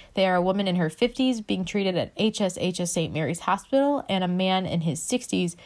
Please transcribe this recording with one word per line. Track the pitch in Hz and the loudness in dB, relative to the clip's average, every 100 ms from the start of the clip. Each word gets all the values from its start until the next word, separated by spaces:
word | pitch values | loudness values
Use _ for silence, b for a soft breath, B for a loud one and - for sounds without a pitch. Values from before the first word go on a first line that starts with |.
| B | B
They | - 190 | 0 2
are | 180 | 4
a | |
woman | 180 196 196 | 2 2 0
in | 180 | 0
her | 160 | 0
fifties | - 240 247 262 233 | 0 -2 2 0 0
being | 208 190 180 | -2 -4 -2
treated | 208 196 175 | -2 0 0
at | - - | -2 0
H | 214 - | 0 0
S | 196 180 | -2 0
H | 180 180 | -2 -2
S | 175 | -2
Saint | 180 160 | -2 -2
Mary's | 156 160 170 | -2 -4 -2
Hospital | - 202 - 269 277 285 - | -2 -2 0 2 2 0 -2
and | 190 | -2
a | 180 | 0
man | 180 185 185 190 | 0 2 0 0
in | 170 | 0
his | 160 156 | 0 -2
sixties | - 247 - 185 175 - | -2 -4 -2 -2 -2 -4